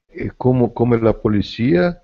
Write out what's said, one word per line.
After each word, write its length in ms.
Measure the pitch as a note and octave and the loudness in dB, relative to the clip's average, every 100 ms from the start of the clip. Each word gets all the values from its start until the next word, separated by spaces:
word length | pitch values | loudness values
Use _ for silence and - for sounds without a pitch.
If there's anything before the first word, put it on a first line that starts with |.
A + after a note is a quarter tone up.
| _ | _
eh, 220 | - G#2+ - | -12 -12 -4
como, 360 | B2+ B2+ A#2 | 0 2 0
como 240 | - A#2+ A#2 | 0 0 2
la 160 | A2+ | 2
policía, 920 | G#2+ A2 G#2 - - A#2+ F3 F3 F3 | 0 0 0 -2 -4 0 2 0 -4